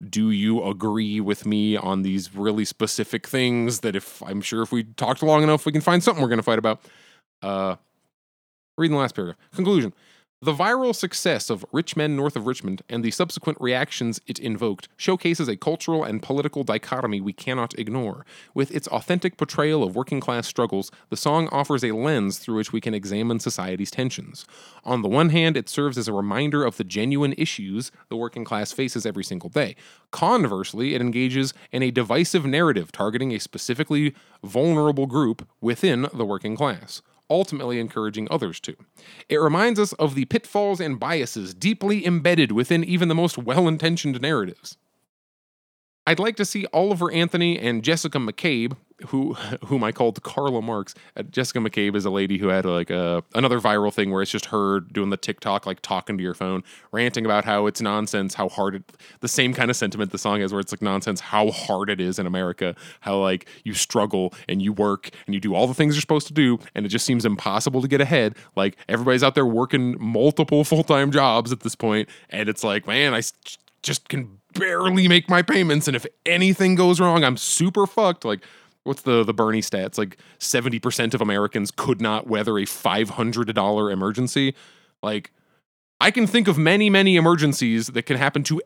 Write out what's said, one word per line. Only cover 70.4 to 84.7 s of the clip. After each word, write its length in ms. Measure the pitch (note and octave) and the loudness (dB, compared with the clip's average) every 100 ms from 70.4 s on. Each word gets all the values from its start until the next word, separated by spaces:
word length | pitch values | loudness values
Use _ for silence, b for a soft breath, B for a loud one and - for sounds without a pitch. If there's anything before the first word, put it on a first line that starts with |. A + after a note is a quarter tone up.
| - D3 D3 | 4 4 4
full-time 460 | D#3+ - C#3+ C#3 | 4 4 4 4
jobs 420 | C#3 C3+ A2+ A#2 | 4 4 4 0
at 80 | B2+ | -4
this 140 | A#2 - | -4 -2
point, 340 | A2+ G#2+ G#2 B B | 0 0 -2 B B
and 200 | G2+ G#2+ | -4 -4
it's 140 | G#2 | -2
like, 240 | A2 G2+ F#2+ | 0 -2 0
"Man, 260 | A#2+ C#3+ | 2 2
I 60 | A#2 | 2
s-, 120 | A2+ - - | -2 -8 -20
j-, 120 | - _ _ | -20 _ _
just 260 | - - - | -6 -6 -4
can 280 | C#3+ A#2 G2 _ | -6 -6 -14 _
barely 540 | F3+ F#3+ E3+ F#3 F#3 F#3 | -4 -2 2 2 6 8
make 220 | F3 F3 | 6 6
my 120 | F3 | 4
payments, 460 | F3+ G3 E3+ D3+ D3+ | 6 4 4 4 2
and 80 | B2+ | -2
if 100 | - _ E3 | -4 _ 0
anything 480 | F3 F#3+ F#3 F#3 F#3 | 4 4 6 4 6
goes 260 | F3+ F3 | 6 6
wrong, 220 | F3+ E3 | 6 6
I'm 140 | C#3 B2 | 4 2
super 480 | - - F3 G3+ G3 | -2 0 2 2 0
fucked." 360 | - G3+ F3 | 4 2 2
Like, 200 | A2+ G#2 B B B B | -2 -4 B B B B
what's 180 | B2+ C3+ | -8 -4
the, 220 | C3+ A#2 | 2 4
the 100 | A2 | 4
Bernie 280 | G#2 A2 A2 | 2 2 2
stats? 360 | - G2 F#2 - | -2 -4 -4 -4
Like, 200 | G2 - b b | -4 -6 b b
seventy 400 | - B2+ B2+ A#2 | -2 0 0 -2
percent 340 | B2 - A#2 | -2 0 0
of 80 | C3 | 0
Americans 500 | G#2 G2+ G2+ A2+ G2+ | 0 0 0 -2 -4
could 280 | - - G2 | -4 -2 0
not 280 | A2+ G#2+ A#2 | 0 -2 -2
weather 300 | G#2+ G#2+ G#2 | -2 0 -2
a 80 | G2+ | -2
five 440 | - G#2+ G2+ A2 | -2 0 0 -2
hundred 420 | G2 A#2 A#2 A2 | -2 -2 -2 -2
dollar 380 | A2 G2+ G#2+ G#2 | 0 2 2 0
emergency. 640 | F#2+ F#2+ G#2+ B2+ C#3+ C3+ - b | 0 -2 -2 -2 0 -2 -4 b